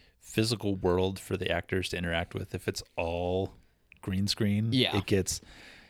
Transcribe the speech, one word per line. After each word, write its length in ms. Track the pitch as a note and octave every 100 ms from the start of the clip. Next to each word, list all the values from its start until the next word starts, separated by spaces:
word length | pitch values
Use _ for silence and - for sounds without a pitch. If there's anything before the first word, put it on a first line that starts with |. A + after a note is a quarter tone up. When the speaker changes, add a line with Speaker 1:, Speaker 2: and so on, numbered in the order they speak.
| _ _
Speaker 1:
physical 540 | - - A2 A2 G#2
world 440 | F#2+ F#2+ F2+ F#2+ F#2+
for 180 | - F#2
the 140 | F2
actors 380 | E2+ - F#2 F2+
to 60 | F2+
interact 360 | E2+ E2 F2
with, 200 | G2 G2
if 120 | F#2 -
it's 140 | F#2 - -
all 560 | E2+ F2 F2 F#2 F#2+ - - _ _ -
green 240 | - F#2+ G2+
screen, 420 | - G#2+ G#2 A2+
Speaker 2:
Yeah. 240 | B2+ G2+ G2+
Speaker 1:
it 100 | -
gets, 340 | G2 F2+ - - - - -